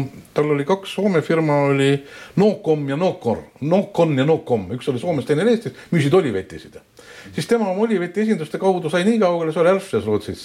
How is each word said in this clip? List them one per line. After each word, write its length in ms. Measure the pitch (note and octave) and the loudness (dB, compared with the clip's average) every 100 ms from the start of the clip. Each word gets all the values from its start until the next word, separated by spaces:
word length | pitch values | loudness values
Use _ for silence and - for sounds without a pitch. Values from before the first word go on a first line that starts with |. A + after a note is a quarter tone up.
| C3 - - - | 0 -8 -6 -2
tal 140 | D3+ | 0
oli 140 | C#3+ C#3 | 0 0
kaks 300 | F#3+ - - | -2 -2 -2
Soome 240 | G#3 E3+ | 0 0
firma, 380 | - E3 D#3 D3 C#3 | 2 0 2 2 2
oli 240 | C#3 C#3 C#3 C#3 - - - | 2 2 2 -4 -20 -4 2
Nocom 420 | G#3 F#3+ D#3+ D#3 C#3 | 2 2 0 0 0
ja 60 | C#3 | -2
Nocor. 400 | F#3 - A#2+ G#2+ - - C#3+ | -2 0 -2 -4 -6 -8 0
Nocon 400 | F#3 - - E3+ C3+ | 0 2 0 2 2
ja 60 | C#3+ | 2
Nocom. 380 | D#3+ - A#2 F#2 A#2+ | 0 0 -2 -2 -6
Üks 140 | - | -4
oli 80 | B2 | -4
Soomes, 240 | F3 D3+ A2+ | -2 -4 -2
teine 160 | D3 G#3+ | 0 2
oli 80 | A3+ | 0
Eestis. 220 | - - - E3+ | -2 -14 -4 0
Müüsid 220 | C#3 F#3 | 2 2
Oliveti 400 | D#3 F#2+ F#2+ - | 2 -4 -8 -14
seda. 240 | - - - - - - - | -18 -20 -20 -20 -20 -20 -10
Siis 160 | - D#3+ | -8 -2
tema 220 | A#3 G3+ | 0 0
oma 140 | F#3 A3+ | -2 0
Oliveti 380 | G3+ F3 G3+ A3 | 0 -2 -2 -2
esinduste 340 | F#3+ D3+ E3+ | -2 -4 -2
kaudu 320 | F#3+ F3+ D#3 | 0 0 -2
sai 140 | F3 F#3+ | 0 2
nii 140 | A3+ | 2
kaugele, 320 | F#3 E3+ D#3+ D#3 | 2 2 -2 2
see 80 | |
oli 80 | E3+ F#3+ | 2 2
Älvstes 260 | - A2+ G2+ | 0 -4 0
Rootsis, 340 | G#2 - F#2 | -2 -4 -10